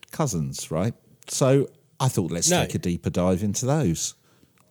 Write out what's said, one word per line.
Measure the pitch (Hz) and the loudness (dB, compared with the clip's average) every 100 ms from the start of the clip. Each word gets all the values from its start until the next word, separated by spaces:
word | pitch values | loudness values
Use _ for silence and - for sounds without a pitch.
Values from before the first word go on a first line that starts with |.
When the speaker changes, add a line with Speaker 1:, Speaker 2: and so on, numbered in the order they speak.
| - | -10
Speaker 1:
cousins, | - 151 87 69 65 - | -4 -2 -2 -4 -8 -6
right? | 80 107 - _ _ - | -2 -2 -4 _ _ -10
So | - 120 139 - - _ - | 2 4 4 2 -6 _ -2
I | 127 | 0
thought, | - 85 | 0 -2
let's | 85 120 | -2 2
Speaker 2:
No. | 175 | 2
Speaker 1:
take | - | 2
a | 95 | -2
deeper | 90 87 95 | -2 -2 -2
dive | 85 90 92 | 0 2 2
into | 104 - 123 | 0 -2 0
those. | 156 104 80 - - _ _ _ _ _ | 2 2 0 -4 -10 _ _ _ _ _